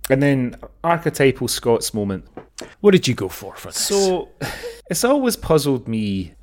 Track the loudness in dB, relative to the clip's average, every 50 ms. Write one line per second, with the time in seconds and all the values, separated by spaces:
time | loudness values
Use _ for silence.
0 | 0 0 2 4 4 2 2 2 0 -4 -6 -10 -18 -20 -14 _ -2 0 0 0
1 | 0 -2 0 4 2 2 2 2 -4 -4 -4 -2 2 2 2 2 0 -4 -4 -4
2 | -2 -2 -4 -6 -8 -14 _ -20 -20 _ _ -18 -18 -18 -10 _ 4 6 6 6
3 | 4 0 -2 -2 -4 -8 -8 -12 -14 -14 -14 -14 -16 -10 -6 -4 -2 0 2 2
4 | 2 2 0 -2 -4 -8 -10 _ -10 -8 -8 -10 -12 -14 -14 -16 -10 -6 -2 0
5 | 2 2 2 2 2 0 -2 -2 0 2 2 2 2 0 -2 -2 -4 -4 -4 -4
6 | -2 -2 -2 -4 -6 -8 -12 -16